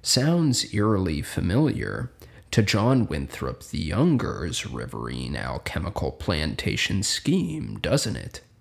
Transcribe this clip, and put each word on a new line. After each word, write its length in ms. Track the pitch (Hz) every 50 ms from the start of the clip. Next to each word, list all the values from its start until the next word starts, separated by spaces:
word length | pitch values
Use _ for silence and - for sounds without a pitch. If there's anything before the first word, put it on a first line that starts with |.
Sounds 720 | - - - 127 127 151 170 175 160 147 123 - - - -
eerily 480 | 104 104 107 110 95 92 87 78 73
familiar 880 | 73 - - - 90 87 90 123 156 139 - - - 50 50 53 123 123 - _ - - - - - -
to 100 | - -
John 440 | 110 98 - 104 104 120 135 131 113 -
Winthrop 560 | 80 76 69 - - - - 65 - - -
the 140 | - - 78
Younger's 840 | 87 76 71 - 147 180 156 123 - - - - 80 85 - - -
Riverine 720 | - 62 62 55 - - 55 57 58 62 62 64 62 71
alchemical 760 | 60 55 62 62 - - - - - 78 85 - - - 67
plantation 920 | - - - - 92 76 78 78 - - - - - - - - 104 98 104
scheme, 760 | - - - - - 156 190 - 165 156 156 139 - 104 101
doesn't 360 | - - 120 139 - - 71
it? 260 | 62 - - - - - _ _ _